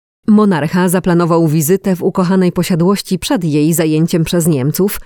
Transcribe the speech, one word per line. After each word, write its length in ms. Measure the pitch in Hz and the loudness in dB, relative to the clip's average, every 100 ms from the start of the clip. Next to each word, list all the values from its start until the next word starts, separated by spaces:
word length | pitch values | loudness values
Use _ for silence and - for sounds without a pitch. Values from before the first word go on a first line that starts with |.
| _ _ - | _ _ 2
Monarcha 640 | 214 208 165 147 185 180 | 4 4 0 0 0 0
zaplanował 580 | 180 190 170 170 165 165 | 0 0 0 2 2 2
wizytę 480 | 156 147 190 202 175 | 0 0 0 -2 -2
w 80 | |
ukochanej 480 | - 190 180 190 180 | -2 -2 0 0 0
posiadłości 680 | 180 165 170 175 202 - 185 | -2 -2 0 0 -2 -4 -6
przed 240 | - 277 | -2 -2
jej 300 | 165 147 151 | -2 0 0
zajęciem 500 | 165 160 156 165 170 | 0 0 0 0 0
przez 240 | 165 180 165 | -2 -2 0
Niemców, 520 | 143 131 151 196 - | 0 -2 -2 -2 -4